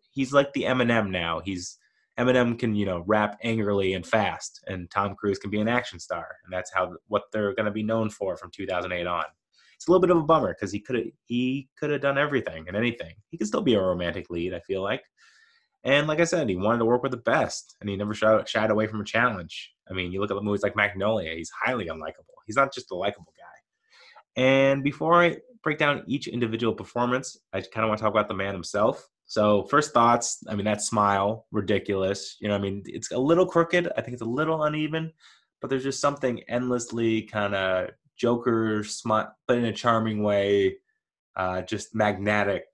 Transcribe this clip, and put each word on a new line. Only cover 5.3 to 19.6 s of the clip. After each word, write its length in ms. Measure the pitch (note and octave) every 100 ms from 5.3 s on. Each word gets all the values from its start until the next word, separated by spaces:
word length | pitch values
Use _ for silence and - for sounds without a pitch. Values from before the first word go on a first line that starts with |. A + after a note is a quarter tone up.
| F#2+
can 100 | G#2
be 100 | G#2
an 80 | A2
action 300 | B2 - F2
star, 380 | - F2 - -
and 80 | F2+
that's 200 | F#2 F#2
how, 220 | F#2+ F2+ E2+ -
what 160 | G#2 -
they're 220 | G#2+ G2+
gonna 180 | G2 G#2+
be 100 | G#2
known 260 | G#2+ A2+ G#2+
for 280 | - F#2+ F2+
from 160 | F#2
two 140 | - F#2+
thousand 260 | F2+ F2+
eight 160 | F2+ F2
on. 160 | F2 D#2 _ _ _ _
It's 140 | - -
a 20 |
little 100 | F3+
bit 100 | F3
of 80 | F3
a 40 |
bummer 320 | D3+ D#3+ G#2
'cause 160 | - G2
he 80 | G#2
coulda, 280 | G#2 B2 - -
he 440 | - A#2+ B2+ C3+ C3+ -
coulda 220 | D3 C#3+
done 200 | C#3 C#3
everything 500 | D3 C3+ - D#2+ D#2+
and 80 | G2
anything. 380 | A#2 A2+ - - _
He 80 | E3
could 100 | G#3+
still 140 | -
be 120 | E3+
a 60 | G#2+
romantic 500 | F#2 F2+ F2 F#2 -
lead, 240 | F2 F2
I 60 | F2
feel 220 | - F#2+
like. 200 | G2 C3+ - _ _ _ _ _ _ _
And 240 | - C#3+ D#3
like 140 | D#3
I 40 |
said, 240 | E3+ F3 A2+
he 80 | G2
wanted 220 | G#2 A#2+
to 60 |
work 180 | A2+ B2
with 80 | C3+
the 60 | B2
best, 580 | A2+ D3 B2 - - -
and 100 | G2+
he 60 | G2
never 180 | G#2
shy, 300 | G#2+ A2 G#2+
shied 260 | - A2+ A2
away 160 | G#2+ G#2+
from 140 | G#2+
a 40 |
challenge. 680 | G#2 A2+ B2 G2+ E2 -